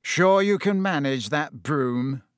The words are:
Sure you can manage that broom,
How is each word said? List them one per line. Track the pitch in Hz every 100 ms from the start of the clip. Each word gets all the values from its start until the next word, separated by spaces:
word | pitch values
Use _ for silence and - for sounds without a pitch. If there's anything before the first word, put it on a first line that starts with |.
Sure | - - 180 196
you | 202 202
can | 202 196
manage | 196 170 143 135 104
that | 147 147 127
broom, | 90 147 127 123 127 135 -